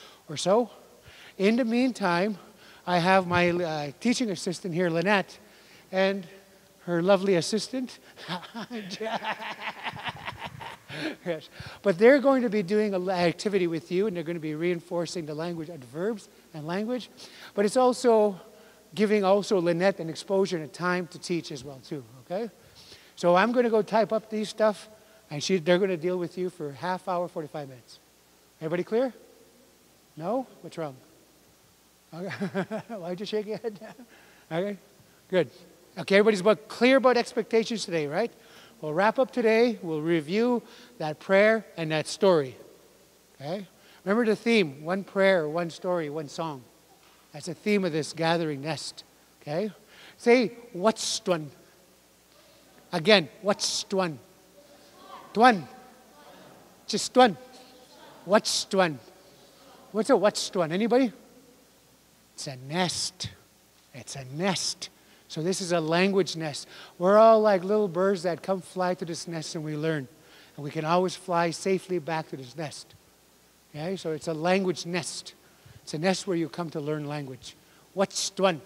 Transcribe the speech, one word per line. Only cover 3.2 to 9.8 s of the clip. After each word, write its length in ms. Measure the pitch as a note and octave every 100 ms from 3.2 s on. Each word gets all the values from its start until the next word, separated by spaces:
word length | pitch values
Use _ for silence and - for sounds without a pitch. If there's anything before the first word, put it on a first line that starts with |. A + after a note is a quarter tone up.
| F3+
my, 220 | F3 F3
uh, 420 | F3 E3+ D#3 D3 -
teaching 300 | A#3 A#3+ A#3+
assistant 420 | E3+ - E3 G3
here, 160 | E3 F3+
Lynette, 480 | E3 F3 G#3 F3 - - - - - -
and 340 | F#3+ F#3+ G3 E3+ - - _ _ _ -
her 160 | E3+
lovely 340 | F3+ G3 G3 F3+
assistant. 640 | D3+ G#3+ - C4 B3+ - - - -
<laughs> 120 | F3+ - A3+ - A#3 F#3+ G3+ A3 A3+ G#3+ G#3+ G#3+ A3 G#3+ G#3+